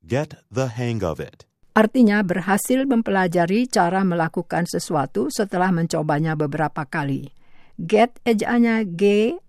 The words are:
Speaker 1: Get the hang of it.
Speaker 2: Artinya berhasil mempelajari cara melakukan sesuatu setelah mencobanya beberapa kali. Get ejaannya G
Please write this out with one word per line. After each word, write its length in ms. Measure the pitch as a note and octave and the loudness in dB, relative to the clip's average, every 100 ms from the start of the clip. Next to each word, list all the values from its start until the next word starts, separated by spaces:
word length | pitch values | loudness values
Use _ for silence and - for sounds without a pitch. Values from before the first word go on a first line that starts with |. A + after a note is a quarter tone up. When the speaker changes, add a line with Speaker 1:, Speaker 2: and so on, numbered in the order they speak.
Speaker 1:
Get 320 | D#2+ B2+ D#3 - _ | -4 -4 -4 -12 _
the 160 | G#2 C3 | -4 -4
hang 320 | A2+ B2 A2+ | -4 -4 -2
of 240 | F2+ D2+ | -4 -4
it. 240 | D2 _ - _ _ | -10 _ -20 _ _
Speaker 2:
Artinya 480 | - A3 C4 A3+ G3+ | 4 4 4 4 4
berhasil 640 | F#3+ F#3 F3 G3 - B3+ C4+ | 0 -2 0 -2 0 0 2
mempelajari 800 | A#3 A3+ G3 F#3 E3+ E3+ G3+ B3+ | 0 2 0 2 0 2 0 0
cara 400 | G#3+ F3 F#3 F#3+ | 2 2 2 0
melakukan 640 | F3 E3 - F3 E3 F3 | 0 -2 -4 -4 -4 -2
sesuatu 640 | E3+ - D#3 C#3 G3+ C4+ | -4 -2 -2 -2 -4 -4
setelah 400 | - G3+ F3+ F#3 | -2 -4 0 0
mencobanya 640 | E3+ E3 D#3+ D#3 D3 D#3+ D#3 | 0 0 -2 -2 0 0 -2
beberapa 480 | D3+ D3+ D3+ E3 C#3+ | -4 -2 -4 -4 -6
kali. 480 | E3 C#3+ C3+ C#3 - - - - - | -6 -4 -4 -8 -20 -20 -20 -20 -12
Get 400 | E3 G#3+ A#3+ - | 0 4 4 2
ejaannya 720 | - A3 - A#3+ A#3 A3+ G#3 | -2 0 2 2 2 2 -2
G 400 | E3+ G3+ G#3 A3 F4 | 0 2 4 0 -2